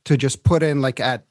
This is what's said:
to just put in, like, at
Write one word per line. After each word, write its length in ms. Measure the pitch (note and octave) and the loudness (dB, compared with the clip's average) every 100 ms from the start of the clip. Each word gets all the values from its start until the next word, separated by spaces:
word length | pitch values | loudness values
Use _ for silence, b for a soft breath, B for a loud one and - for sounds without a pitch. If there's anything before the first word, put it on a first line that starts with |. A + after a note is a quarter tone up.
to 120 | - C#3+ | -2 0
just 260 | C3+ - | 0 0
put 180 | - E3+ | 2 2
in, 180 | D#3 C#3+ | 2 0
like, 180 | C3 B2 | -2 -2
at 260 | A#2 A#2 _ | -4 -4 _